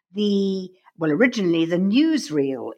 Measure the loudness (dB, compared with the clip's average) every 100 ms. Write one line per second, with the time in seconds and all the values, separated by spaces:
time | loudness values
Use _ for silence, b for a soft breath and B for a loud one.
0 | _ -2 0 2 0 -4 -8 _ b -4
1 | 0 2 2 2 0 0 0 0 2 2
2 | 2 0 -2 -2 -2 -4 -8